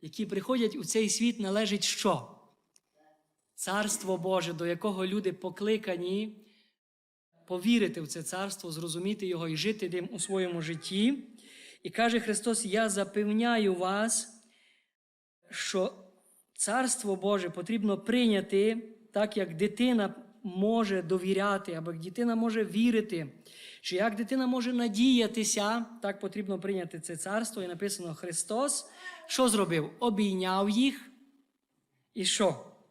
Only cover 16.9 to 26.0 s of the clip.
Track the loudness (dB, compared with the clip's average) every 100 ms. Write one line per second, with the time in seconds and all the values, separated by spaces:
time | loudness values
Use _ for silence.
16.9 | 0 -2 -2 2 2 0 -6 -4 0 0
17.9 | 0 2 4 6 4 2 2 4 2 -6
18.9 | -18 -6 -2 0 0 -4 0 -2 2 4
19.9 | 4 2 -2 -18 -12 -8 0 4 4 2
20.9 | 0 0 0 2 2 2 0 -2 -6 -6
21.9 | -6 -8 -2 0 2 2 2 0 4 4
22.9 | 4 2 -4 -6 -10 -20 -20 -20 -14 -4
23.9 | 0 0 0 -2 0 0 0 0 0 0
24.9 | 4 6 6 4 0 0 2 0 0 -4
25.9 | -6